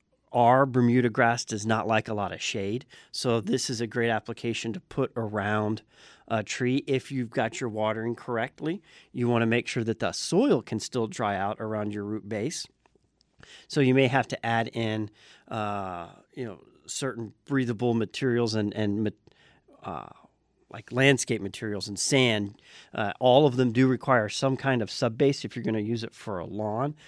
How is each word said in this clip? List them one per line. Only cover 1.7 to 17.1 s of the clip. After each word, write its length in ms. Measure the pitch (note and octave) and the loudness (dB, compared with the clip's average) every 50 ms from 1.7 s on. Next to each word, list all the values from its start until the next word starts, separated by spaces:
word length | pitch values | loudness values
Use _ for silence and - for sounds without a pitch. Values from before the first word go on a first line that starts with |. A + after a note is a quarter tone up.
| A2 A2 F2+ G#2+ | 0 0 0 0
like 180 | A2+ A2 - | 0 0 0
a 80 | A#2 A2 | -2 -4
lot 180 | G#2 G2+ F2+ | -4 -4 -4
of 80 | F#2 - | -6 -6
shade, 460 | - - - G#2+ G2 G2 A2 B2+ - _ - - - _ | -6 -6 -4 -4 -4 -4 -4 -6 -8 _ -20 -20 -20 _
so 300 | - - - B2+ A2+ A2+ | -10 -4 0 2 2 2
this 280 | F#2+ G#2+ B2 B2+ - - | 2 0 -2 -2 0 -2
is 120 | B2+ A2 | -4 -4
a 60 | A#2+ G#2+ | -4 -4
great 200 | G#2+ B2 A#2 A#2 | -2 0 0 2
application 640 | A2+ G#2+ - - A2 - - A#2 A2 - - A2+ G#2 | 0 0 -2 -6 -10 -6 -4 -4 -4 -2 -4 -6 -6
to 60 | - | -6
put 300 | - - - C#3+ C3 - - | -10 -8 -4 -2 -2 -2 -2
around 680 | B2 A2+ G#2 G#2+ G#2 G2 G#2 G#2+ G#2+ G#2+ G#2+ A2 G#2+ - _ _ - - - - _ _ - | -6 -6 -2 -2 -2 0 0 0 0 0 0 -2 -4 -6 _ _ -20 -20 -20 -20 _ _ -4
a 140 | A2 A2 G2+ | -4 -4 -2
tree 400 | - - - B2+ B2 B2+ C#3+ - | -4 -4 -2 0 0 0 0 0
if 240 | - C3+ B2+ - - | 0 -2 -2 -2 -4
you've 200 | C#3 C3 A#2+ A2 | -6 -6 -6 -4
got 300 | - C#3 A#2 A2+ - - | -2 -2 -2 -2 -2 -4
your 100 | C3+ A#2 | -6 -6
watering 440 | G#2 A2 G#2+ G#2+ G#2+ A2 A2 A#2+ A#2 | -2 -2 0 0 0 -2 -4 -4 -6
correctly. 680 | - - - A#2+ A2 A#2 C3+ _ - - D#3 F3+ G#3 _ _ - - - _ | -6 -6 -4 -4 -2 -4 -4 _ -8 -6 -6 -6 -6 _ _ -20 -20 -20 _
You 140 | - B2+ A#2+ A#2+ | -4 -2 2 2
wanna 180 | B2 A#2 A#2 | 4 4 4
make 200 | A2+ A#2 A#2+ - | 4 2 0 0
sure 160 | - - A#2+ | -2 -4 -4
that 160 | A2+ A2+ G#2+ - | -2 -2 -2 -2
the 140 | A2+ F2+ | -2 -4
soil 500 | - - - - E3 F#3+ C4+ D4 F#3+ B2 | -4 -4 -4 0 2 4 4 4 4 2
can 160 | - - A2+ G#2 | 0 -2 -6 -6
still 280 | - - - B2+ A2+ G#2+ | -6 -4 -4 -4 -4 -4
dry 260 | F#2 - A2+ G#2 G2+ | -4 -2 -2 -2 0
out 200 | F#2 G2 G2+ G#2+ - | 0 -2 -4 -4 -6
around 340 | A2+ A2 A2 G#2+ G#2+ G#2 | -6 -6 -4 -4 -4 -4
your 120 | G2+ G#2 G2+ | -4 -6 -6
root 240 | G#2 G#2+ G#2 F#2 G#2 | -6 -6 -6 -6 -6
base. 380 | A2 G2+ A2 D#3 F3 - - - _ _ _ _ _ _ _ _ _ _ _ _ _ _ - - - - - | -6 -4 -4 -4 -6 -8 -12 -14 _ _ _ _ _ _ _ _ _ _ _ _ _ _ -20 -20 -20 -20 -14
So 140 | - - D3+ | -4 0 2
you 140 | C#3 B2+ B2+ | 4 6 6
may 120 | C3+ C3+ | 6 4
have 220 | B2 C3+ C3+ A2+ - | 4 4 2 0 0
to 180 | - - - | -6 -6 -4
add 220 | A#2 A2+ A2+ A2+ A2 | 0 0 0 0 -2
in, 420 | - A#2 A#2 A2 A2 A2 G#2+ G#2 _ _ - - - _ _ - | -2 -4 -2 -2 -2 -4 -6 -8 _ _ -20 -20 -20 _ _ -10
uh, 580 | - A2 G#2+ G#2 G2+ G2+ G2 F#2 F2+ F2 E2+ - - - _ _ - | -6 -6 -4 -4 -4 -6 -6 -8 -8 -10 -12 -14 -18 -20 _ _ -10
you 100 | - B2+ | -10 -10
know, 160 | A2 F#2 C2+ - - _ D2 C#2+ | -10 -10 -14 -20 -20 _ _ _
certain 460 | D#2+ - - C#3 C3 | -10 -8 -4 -4 -4